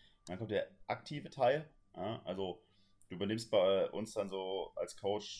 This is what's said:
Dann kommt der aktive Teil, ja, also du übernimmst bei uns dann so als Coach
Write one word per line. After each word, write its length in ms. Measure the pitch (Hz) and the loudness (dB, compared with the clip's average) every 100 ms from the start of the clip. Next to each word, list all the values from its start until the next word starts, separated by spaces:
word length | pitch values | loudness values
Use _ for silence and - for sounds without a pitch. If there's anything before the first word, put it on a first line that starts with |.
| _ _ - | _ _ -12
Dann 120 | - | -8
kommt 140 | 113 | -2
der 180 | - - - - | 0 -2 -8 -6
aktive 420 | 113 - 147 - | -6 -6 -10 -10
Teil, 400 | - 123 143 151 _ _ 82 | 4 4 4 -2 _ _ -6
ja, 260 | 98 113 | -6 -6
also 400 | - 95 92 - _ _ _ _ - | -6 -4 -4 -6 _ _ _ _ -12
du 60 | 90 | -4
übernimmst 360 | 101 113 - | -2 -2 2
bei 400 | 104 92 95 85 | 6 6 6 4
uns 220 | 101 113 | 0 -4
dann 160 | 107 98 | -4 -4
so 420 | 95 95 95 - - | -4 -4 -4 -4 -6
als 200 | 87 - | -6 -4
Coach 300 | 98 104 - | -2 -2 -4